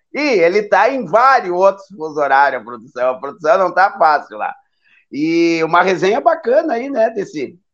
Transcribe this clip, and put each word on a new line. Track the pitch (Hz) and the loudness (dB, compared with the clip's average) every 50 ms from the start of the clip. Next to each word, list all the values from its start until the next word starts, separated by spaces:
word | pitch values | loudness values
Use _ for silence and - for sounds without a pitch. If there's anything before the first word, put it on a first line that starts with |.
| _ _ | _ _
Ih, | - 262 302 285 233 180 | -6 -4 -2 0 2 2
ele | 165 170 190 208 | 2 2 2 0
tá | 208 202 208 185 220 262 | 0 2 2 2 2 2
em | 277 262 214 | 0 -4 -4
vários | 151 185 226 254 269 269 233 202 180 | 0 2 2 4 4 4 2 0 -2
outros | 175 180 190 196 196 196 - - | -2 2 2 2 0 -2 -8 -20
fuso | 196 160 156 156 147 151 | -14 -12 -12 -8 -4 -4
horários, | 143 135 135 135 143 135 131 120 | 0 2 4 4 4 2 0 -4
a | 107 | -8
produção. | 113 120 113 117 127 - 123 123 127 | -12 -16 -18 -18 -12 -6 -4 -2 -2
A | 127 131 | -2 -4
produção | 135 139 - - 151 151 175 196 | -8 -12 -10 -4 0 0 2 2
não | 185 180 175 | 0 0 0
tá | 180 190 202 202 - | 0 0 0 0 2
fácil | 170 156 147 139 - - 107 104 | 2 2 2 0 -2 -6 -12 -10
lá. | 98 - - _ _ _ _ _ _ _ _ _ _ _ | -10 -10 -10 _ _ _ _ _ _ _ _ _ _ _
E | - 139 156 165 165 170 170 170 165 165 | -8 -4 -2 -2 0 0 0 0 0 0
uma | 160 160 170 175 | 0 2 2 2
resenha | 180 190 185 156 170 196 220 - | 2 2 0 0 0 0 0 0
bacana | - 339 330 - - 226 254 320 339 311 233 | 0 0 0 0 0 0 0 0 0 0 -2
aí, | 233 262 277 | -6 -6 -4
né, | 277 226 220 240 | -2 -2 -2 -2
desse, | 240 202 185 - - 151 123 - - _ _ _ | -2 -6 -10 -8 -8 -10 -10 -10 -12 _ _ _